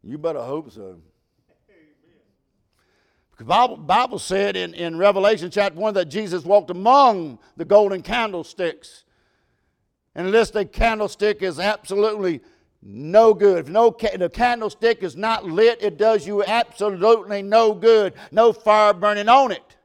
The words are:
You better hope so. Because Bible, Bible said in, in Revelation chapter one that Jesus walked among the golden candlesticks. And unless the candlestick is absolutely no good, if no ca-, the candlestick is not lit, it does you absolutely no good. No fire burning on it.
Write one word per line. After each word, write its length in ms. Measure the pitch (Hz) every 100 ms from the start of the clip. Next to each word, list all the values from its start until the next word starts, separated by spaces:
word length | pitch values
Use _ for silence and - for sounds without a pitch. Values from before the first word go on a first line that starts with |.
You 140 | 92 151
better 240 | 160 147
hope 280 | 120 147 143
so. 280 | 101 98 87 82 _ _ _ _ _ _ 180 156 _ 170 175 _ _ _ _ _ _ _ _ _ _ _
Because 160 | _ 113
Bible, 300 | 196 247 -
Bible 420 | 156 202 254 202
said 360 | - 190 202 185
in, 160 | 175
in 240 | 165 170 165
Revelation 520 | 202 196 202 214 175
chapter 300 | 202 196 160
one 140 | 214
that 120 | 196 165
Jesus 380 | 165 208 175
walked 260 | 151 202 175
among 720 | 180 208 277 269 196 156 117 _ -
the 80 | 165
golden 360 | 202 202 190
candlesticks. 1040 | 175 240 226 180 156 - 170 - - _ _ _ _ _ _ _ _ _ _ _ _
And 140 | 147 185
unless 240 | 220 214
the 140 | 214 190
candlestick 760 | - 226 220 202 - 208 208
is 160 | 190 151
absolutely 840 | 196 208 - 196 214 214 185 147 _ _ _ _
no 520 | 101 104 151 196 226
good, 260 | 190 202 175
if 100 | 139
no 220 | 196 233
ca-, 260 | 226 220 190
the 120 | 175
candlestick 760 | - 240 240 220 - 226 226
is 120 | 180 143
not 300 | 214 226 185
lit, 360 | 165 226 226
it 160 | 208 208
does 300 | 220 220 156
you 160 | 208
absolutely 1000 | 190 226 233 - 208 185 208 226 190 202
no 320 | 196 220 226
good. 400 | 196 220 220 196 - -
No 200 | 202 233
fire 420 | 220 214 214 208
burning 360 | 190 208 208 208
on 220 | 262 262
it. 260 | 170 _ _